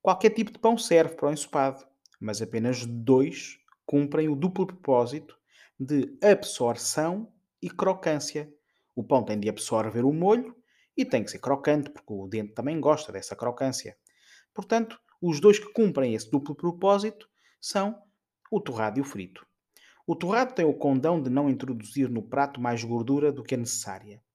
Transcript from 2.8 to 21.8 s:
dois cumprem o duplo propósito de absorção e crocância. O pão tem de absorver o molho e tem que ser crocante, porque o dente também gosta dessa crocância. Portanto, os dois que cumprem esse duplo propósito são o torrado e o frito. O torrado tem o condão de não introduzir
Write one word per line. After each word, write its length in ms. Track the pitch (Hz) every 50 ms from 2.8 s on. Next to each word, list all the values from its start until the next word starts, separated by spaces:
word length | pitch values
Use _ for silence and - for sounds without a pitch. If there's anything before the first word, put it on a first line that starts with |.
| 117
dois 720 | 117 117 117 113 127 131 127 139 165 - - - - - _ _ _ _ _ _
cumprem 420 | - 147 143 143 143 147 160 156
o 80 | 156 147
duplo 320 | 135 156 185 185 196 190
propósito 720 | 185 - - - 139 131 120 120 120 135 156 - - - _ _ _ _ _ - _ _ _
de 380 | 135 131 151 139 - - - -
absorção 1080 | - 208 196 - - - - - 123 117 117 - - - - 156 156 165 185 208 226 - _ _ _ _ _ _
e 80 | - 170
crocância. 840 | - - 190 190 185 185 - 175 156 143 139 - - 151 151 147 - _ _ _ _ _ _ _ _
O 80 | 123
pão 220 | 107 - 143 127 104
tem 160 | 110 107 104
de 80 | 101
absorver 560 | 107 104 - - - 117 110 110 110 113 120 120
o 80 | 139
molho 420 | 151 160 175 196 220 247 254 - - _ _ _ _ _ _ _ _
e 80 | - 262
tem 180 | - - 120 101
que 80 | -
ser 80 | - -
crocante, 500 | - 127 139 135 - 151 147 151 139 -
porque 220 | - - _ -
o 160 | 107 98 95
dente 260 | 95 104 110 104 104 110
também 240 | 120 117 143 160 160
gosta 320 | 139 147 151 151 - - 95
dessa 240 | 98 - - 101
crocância. 600 | - 113 120 120 - 135 135 123 - - - - _ _ _ _ _ _ _ - - _ _ _
Portanto, 460 | - 196 - 233 233 226 226 - - _ _ _ _
os 180 | 175 175 156 143
dois 200 | 147 208 208 208
que 120 | - -
cumprem 420 | - - 220 196 147 143 135 123 110
esse 160 | 110 - -
duplo 240 | - 139 139 143 147
propósito 760 | - - 175 170 175 190 196 202 202 208 220 214 - - _ _ _ _ _ _ _
são 420 | - - - 202 196 208 233 - _ _ _ _ _ _ _ _ _ -
o 80 | 220 202
torrado 400 | - - 123 113 110 107 104 131
e 20 |
o 40 | 139
frito. 420 | 139 - 101 92 90 _ - - _ _ _ _ _ _ - _ _ _ _ _
O 80 | - 165
torrado 400 | 170 180 175 214 233 262 247 254
tem 120 | - 170
o 80 | 151 139
condão 480 | 139 - 143 135 131 123 160 175 165
de 80 | 135 127
não 200 | 123 139 147 143
introduzir 600 | 135 143 135 131 123 113